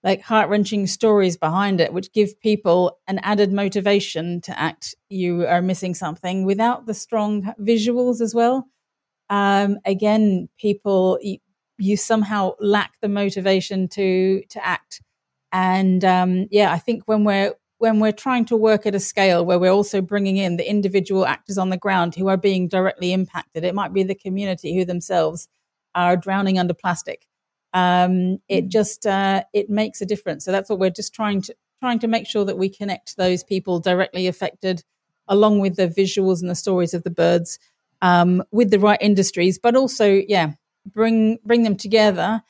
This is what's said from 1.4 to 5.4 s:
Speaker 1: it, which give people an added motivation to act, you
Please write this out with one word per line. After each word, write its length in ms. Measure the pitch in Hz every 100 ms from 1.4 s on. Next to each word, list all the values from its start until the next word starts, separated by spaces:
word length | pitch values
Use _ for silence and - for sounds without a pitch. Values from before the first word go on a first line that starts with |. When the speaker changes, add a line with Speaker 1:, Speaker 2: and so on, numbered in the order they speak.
| 156 175 202 185
Speaker 1:
it, 100 | 165
which 220 | 170 190
give 260 | 214 202 -
people 580 | 220 208 202 175 180 - -
an 100 | 196
added 300 | 196 208 196
motivation 880 | 202 202 202 196 202 196 160 170 175
to 180 | - -
act, 380 | 156 - - - _
you 360 | 190 180 175